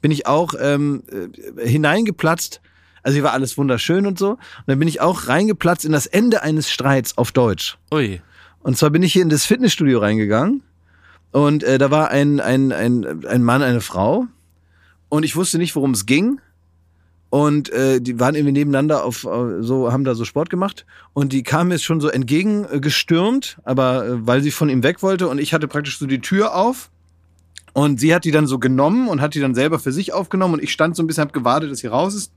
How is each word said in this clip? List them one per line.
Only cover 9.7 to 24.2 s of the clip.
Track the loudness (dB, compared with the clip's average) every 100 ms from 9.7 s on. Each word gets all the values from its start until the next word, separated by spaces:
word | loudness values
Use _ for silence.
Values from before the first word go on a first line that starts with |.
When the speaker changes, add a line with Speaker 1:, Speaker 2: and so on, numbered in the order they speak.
| 2 2 4
Speaker 1:
reingegangen | 2 2 2 2 2 -2 -6 _ _ _ _ -20 _
und, | 0 2 2
äh, | 2 2
da | 4
war | 2 2
ein, | 2 2 2
ein, | 0 2 2
ein, | 0 0 0 -2 -8 -2
ein | 0
Mann, | 2 2
eine | 2 0
Frau | -2 -2 0 0 -2 -10 _ _ _ _ _ _ _
und | -2
ich | -2 -2
wusste | -2 0
nicht, | -2 -2
worum | -2
es | -2 2
ging. | 2 2 -2 _ _ _ _ _ _ _ _ _
Und, | 0 2 2 -2
äh, | -2 2 2
die | 0 0
waren | 0
irgendwie | 2 0
nebeneinander | 2 0 0 2 0
auf, | -2 -6
äh, | -6 -4 -2 -4
so, | -2 0 0
haben | 0
da | 0
so | -2
Sport | -4 -4 -4
gemacht. | -2 -4 -6 -20 -20 -10
Und | -4 -2
die | -2
kam | -2 0 0
mir | -2
schon | -2 -2
so | 0
entgegengestürmt, | -2 0 0 0 -2 -4 -4 -2 -2 0 0 2 0 -4 -14
aber, | -4 0 2 0 -2
äh, | -4